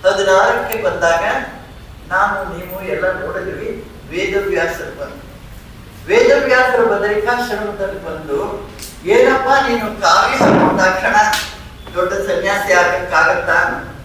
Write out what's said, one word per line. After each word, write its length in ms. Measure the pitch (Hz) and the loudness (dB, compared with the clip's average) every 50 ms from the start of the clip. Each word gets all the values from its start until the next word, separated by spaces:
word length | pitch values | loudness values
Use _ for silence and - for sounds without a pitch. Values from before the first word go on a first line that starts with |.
| 180 | 4
ಹದಿನಾರಕ್ಕೆ 760 | 185 196 190 196 190 190 190 - - - - - - - 226 | 2 2 4 2 4 4 4 4 2 0 -2 -2 -4 -4 -2
ಬಂದಾಗ 420 | 202 180 - - 175 170 165 170 202 220 247 262 - - - - - - - - - - - - - - | -2 -2 -2 0 2 2 2 2 0 -2 -2 -4 -6 -8 -14 -16 -18 -18 -20 -20 -20 -20 -20 -18 -10 -4
ನಾನು 480 | - 190 202 202 202 196 190 - 175 | 0 0 0 0 -2 -4 -6 -8 -10
ನೀವು 320 | 170 - - 185 190 196 190 | -10 -10 -10 -10 -10 -6 -6
ಎಲ್ಲ 320 | - - - - - - | -4 -2 -2 -2 -2 -4
ನೋಡಿದ್ವಿ. 680 | - - - - - - - - - - - - - - - - - - | -6 -8 -8 -6 -8 -8 -8 -8 -8 -8 -8 -10 -12 -16 -18 -18 -16 -10
ವೇದವ್ಯಾಸರು 920 | 156 180 196 180 190 196 202 196 180 175 170 165 165 160 - - - - | -6 -4 -4 -2 -2 -2 -2 0 -2 0 -2 -2 -4 -8 -10 -12 -10 -12
ಬಂದರು. 320 | - - - - - - - - - - - - - - - - - - - - - - | -12 -12 -12 -16 -16 -18 -18 -18 -18 -18 -18 -18 -18 -18 -20 -18 -18 -18 -18 -16 -2 2
ವೇದವ್ಯಾಸರು 760 | 196 233 - - - - 277 254 254 247 254 247 247 233 233 | 4 6 6 6 6 4 4 4 4 4 4 4 4 2 2
ಬದರಿಕಾಶ್ರಮದಲ್ಲಿ 1200 | 226 202 202 202 208 208 214 220 233 247 240 247 233 208 202 214 208 - 202 196 196 190 - - | 2 2 0 0 0 0 0 0 0 0 -2 -2 -4 -4 -6 -6 -6 -6 -6 -6 -6 -6 -8 -10
ಬಂದು, 680 | 170 151 151 156 - 139 143 - - 139 - - - - - - - - - - | -10 -10 -10 -6 -4 -4 -4 -4 -4 -8 -10 -12 -14 -14 -14 -16 -16 -16 -10 0
"ಏನಪ್ಪ 440 | 349 214 240 254 - 262 - - 254 277 269 262 240 | 4 6 6 6 6 4 2 4 4 4 4 4 2
ನೀನು 320 | 240 233 214 - - - | 0 -2 -2 -4 -6 0
ಕಾವಿ 360 | - - - - - - - | 2 4 4 4 4 2 2
ಹಾಕೊಂಡ 440 | - - - - - - - - - | 2 4 4 6 6 4 4 4 4
ತಕ್ಷಣ 340 | - - - - - - - 427 - 214 - - - - - - - - - - - - - | 2 2 2 2 0 2 4 4 4 4 0 -2 -4 -8 -12 -14 -16 -18 -18 -18 -18 -6 -2
ದೊಡ್ಡ 180 | 175 180 - | -2 -2 0
ಸನ್ಯಾಸಿ 600 | 202 196 196 196 180 170 185 196 202 - - 202 | -2 -2 -2 -2 -2 0 0 0 -2 -2 0 2
ಆಗಕ್ಕಾಗತ್ತಾ? 1160 | 185 175 175 - - - - - 160 156 - - - - - - - - - - - - - - - - | 4 4 4 2 0 -2 -4 0 2 2 4 4 2 0 0 0 2 2 2 0 -4 -6 -10 -12 -14 -16